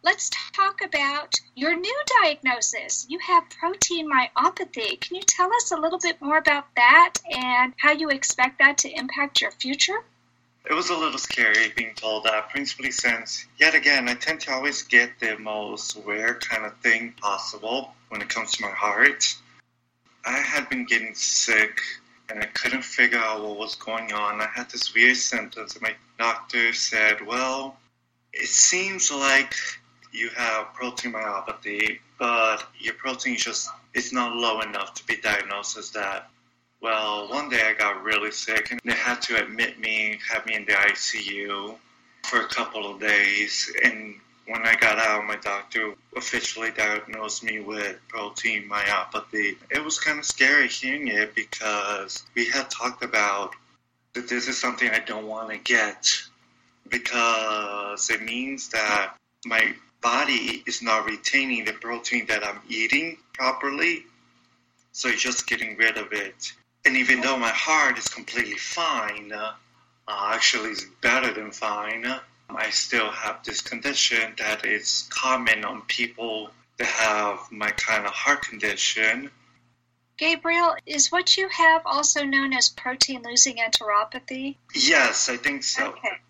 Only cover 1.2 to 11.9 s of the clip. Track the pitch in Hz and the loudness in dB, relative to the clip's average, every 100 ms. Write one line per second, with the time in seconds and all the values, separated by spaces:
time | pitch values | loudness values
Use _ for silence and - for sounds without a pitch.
1.2 | - - _ 254 294 339 381 539 571 453 | -2 -4 _ -2 0 0 -2 -4 2 4
2.2 | 349 294 262 240 - 220 - - - 339 | 4 2 -2 0 -2 -4 -4 -6 -4 -8
3.2 | - - - - 339 392 - 339 311 262 | 4 4 4 -4 -4 0 0 0 2 2
4.2 | 247 - 311 - 370 254 214 370 - 359 | 2 2 2 2 -8 -4 -4 -4 -6 0
5.2 | 381 - 370 466 - 320 320 359 359 330 | 2 4 4 2 2 0 0 0 -2 -2
6.2 | 285 311 311 285 285 - 240 302 349 - | 2 4 4 2 0 4 10 10 8 4
7.2 | - 254 254 247 254 - 294 302 311 269 | -6 -4 2 4 2 4 2 4 0 0
8.2 | - - 254 - 285 285 - - 262 277 | 0 2 0 6 4 6 -2 -4 -6 -2
9.2 | 285 - - - 254 277 - 427 - _ | 0 2 0 -4 -4 2 2 0 -6 _
10.2 | _ _ _ _ - 156 180 165 160 123 | _ _ _ _ -2 0 0 0 0 -2
11.2 | - 127 113 107 110 107 113 | -4 2 4 4 2 0 -6